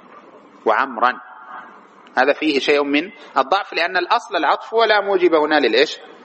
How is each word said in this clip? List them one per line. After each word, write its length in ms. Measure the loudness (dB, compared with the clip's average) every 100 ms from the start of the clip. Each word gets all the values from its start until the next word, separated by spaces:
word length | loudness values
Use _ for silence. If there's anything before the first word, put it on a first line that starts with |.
| -20 -20 -20 -20 -20 -6 -2
وعمرا". 560 | 0 0 0 -2 -2 -12 -20 -20 -20 -20 -20 -20 -20 -8 0
هذا 160 | 2
فيه 260 | 2 0 -2
شيء 240 | 2 0
من 280 | 2 -2 -4 -12 -6 -4
الضعف، 360 | 0 -2 -2
لأن 240 | -4 -2 -2
الأصل 380 | 0 -2 -2 -4
العطف 380 | 0 -2 -2
ولا 280 | 0 2 2
موجب 320 | 2 2 2
هنا 260 | 2 2 2
للإيش؟ 400 | 2 2 0 -2 -18 -20